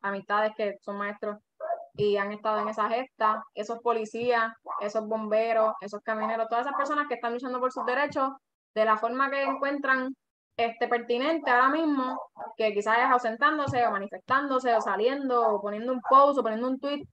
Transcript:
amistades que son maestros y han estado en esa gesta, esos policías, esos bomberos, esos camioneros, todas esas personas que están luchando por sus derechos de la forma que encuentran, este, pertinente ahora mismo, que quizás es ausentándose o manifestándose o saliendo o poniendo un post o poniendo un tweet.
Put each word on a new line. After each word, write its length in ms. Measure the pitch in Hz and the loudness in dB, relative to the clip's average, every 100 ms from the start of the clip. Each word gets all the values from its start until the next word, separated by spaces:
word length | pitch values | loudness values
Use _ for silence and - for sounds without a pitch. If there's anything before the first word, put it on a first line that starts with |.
amistades 500 | 202 196 185 208 214 214 | -6 -8 -2 0 0 -2
que 180 | 208 196 | -4 -4
son 180 | - 202 | -10 -8
maestros 400 | 208 208 214 208 _ _ 640 698 - | -8 -6 -8 -8 _ _ -8 -8 -8
y 220 | - 208 202 | -2 0 2
han 160 | 202 | 0
estado 280 | 208 220 214 | -4 -2 -2
en 80 | 208 | -2
esa 200 | 220 214 | -2 -2
gesta, 540 | 226 262 _ 214 214 - | -2 -4 _ 0 0 -6
esos 240 | - 214 233 | -10 -8 -4
policías, 720 | 240 226 220 226 240 233 220 226 - - | 0 0 -2 -4 0 0 0 -6 -10 -6
esos 260 | 208 208 214 | -4 -4 -4
bomberos, 680 | 220 214 214 226 226 220 214 | -6 0 0 2 2 2 0
esos 200 | 202 208 | -10 -10
camioneros, 460 | - 214 214 226 226 | -6 -4 -2 -2 -2
todas 180 | 233 262 | -2 -2
esas 100 | 277 | -2
personas 300 | 277 294 285 | -2 -2 -2
que 60 | |
están 180 | 240 233 | -4 -4
luchando 280 | 240 254 254 | -6 -6 -2
por 120 | 254 | -2
sus 120 | 254 | -2
derechos 460 | 233 254 285 294 269 269 _ _ _ | -2 0 0 0 -2 -4 _ _ _
de 100 | - | 0
la 120 | 220 214 | 2 2
forma 340 | 233 254 269 | 0 0 -2
que 120 | 277 | 0
encuentran, 720 | 269 269 277 285 269 262 254 269 _ _ _ - | -2 -2 -2 -2 0 0 0 -8 _ _ _ -4
este, 320 | 233 226 233 | -4 -2 0
pertinente 640 | 240 233 240 277 330 294 | 0 0 -2 0 -2 2
ahora 200 | 247 269 | 4 4
mismo, 500 | 302 320 277 254 254 - - 233 - | 4 2 2 0 -4 -10 -14 -14 -2
que 160 | 220 | 0
quizás 260 | 202 214 233 | 0 2 2
es 60 | |
ausentándose 840 | 254 247 240 226 294 311 277 262 233 | 4 4 2 2 2 2 0 2 2
o 40 | |
manifestándose 840 | 202 196 - - 262 285 262 247 | 0 -6 -12 -2 0 2 0 2
o 60 | 226 | 2
saliendo 580 | 214 196 226 285 269 247 226 | 2 0 0 0 0 2 2
o 60 | 208 | 0
poniendo 300 | 202 208 240 | -2 -6 -4
un 80 | 254 - | -4 6
post 300 | 269 277 277 | 8 8 4
o 40 | |
poniendo 260 | 226 220 247 | 0 -2 -4
un 100 | 262 | -4
tweet. 260 | 285 294 381 | -4 -6 -8